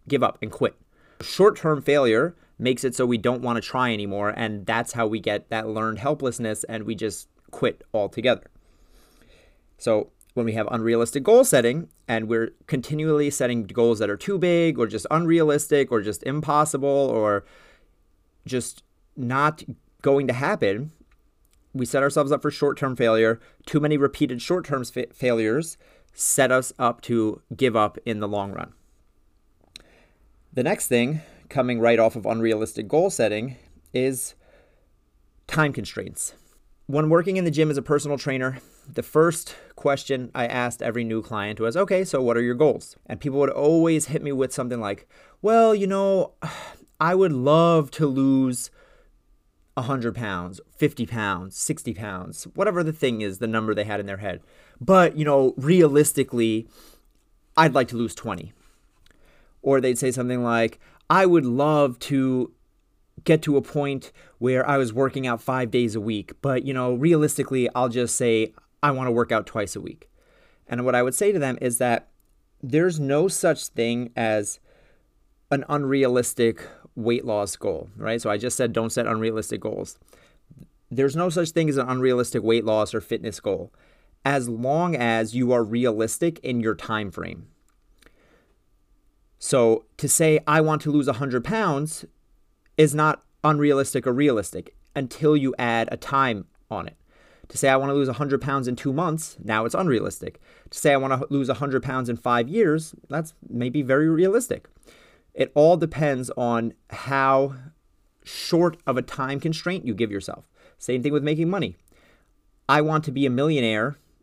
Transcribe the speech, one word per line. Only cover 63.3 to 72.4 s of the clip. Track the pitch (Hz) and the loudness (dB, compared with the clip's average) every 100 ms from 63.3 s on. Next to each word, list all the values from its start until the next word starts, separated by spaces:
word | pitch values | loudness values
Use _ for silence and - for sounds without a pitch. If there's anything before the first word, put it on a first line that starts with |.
| 156 | 2
to | 156 139 | 2 0
a | |
point | 139 151 143 135 - - - _ | 0 -2 -4 -4 -10 -20 -20 _
where | 123 127 131 | 0 0 2
I | 139 | 0
was | 127 | 0
working | 110 135 139 131 | 0 -2 -2 -4
out | 117 | -4
five | - 131 120 | -4 -4 0
days | 123 117 | 0 0
a | 107 | -2
week, | 107 107 95 - | -4 -6 -8 -6
but, | 139 127 | -2 -2
you | 135 | -2
know, | 131 127 | -4 -2
realistically, | 123 156 160 151 - 135 131 120 | 0 4 4 4 0 -2 0 0
I'll | 123 123 | 0 -2
just | 117 120 - | 0 -2 0
say | 123 113 110 - _ _ | 2 2 0 -6 _ _
I | 147 | -2
wanna | 131 127 | 0 0
work | 117 117 | 0 2
out | 113 - | 0 -2
twice | 117 101 104 | -4 -6 -8
a | |
week." | - - _ _ _ _ _ _ _ | -12 -16 _ _ _ _ _ _ _
And | 120 127 | -4 0
what | |
I | 123 | 2
would | 127 | 2
say | 123 202 | 2 2
to | 196 | 2
them | 135 123 | 0 -2
is | 127 117 | -2 0
that | 123 117 - _ _ _ | 0 0 -4 _ _ _